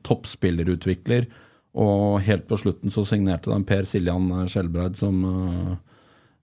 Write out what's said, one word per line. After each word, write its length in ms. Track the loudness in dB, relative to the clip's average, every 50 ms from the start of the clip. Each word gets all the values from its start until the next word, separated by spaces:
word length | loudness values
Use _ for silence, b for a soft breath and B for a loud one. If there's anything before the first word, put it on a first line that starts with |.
| -2
toppspillerutvikler. 1200 | 0 0 0 -2 -8 -4 -2 0 0 0 2 0 0 0 0 0 -2 -2 -2 -2 0 0 0 0 b b b b b b b b _ -2
Og 460 | 2 2 4 4 4 4 2 2 2 2
helt 240 | 2 0 0 0
på 100 | -2 -2
slutten 320 | -2 0 -2 -2 -2 -4 -2
så 140 | -2 -2 0
signerte 460 | 0 2 2 2 2 0 0 -2 -2
de 120 | -2 0 0
Per 200 | 0 0 0 0
Siljan, 480 | 0 -2 0 0 0 0 2 0 0
eh, 160 | 0 -2 -2
Skjelbreid 480 | -2 -2 -2 -2 -2 -2 -2 -2 -4 -2
som, 280 | -2 0 0 2 2 0
eh, 500 | 0 0 -2 -2 -2 -2 -4 -4 -4 -6 -8 b b b b b b b b b b b b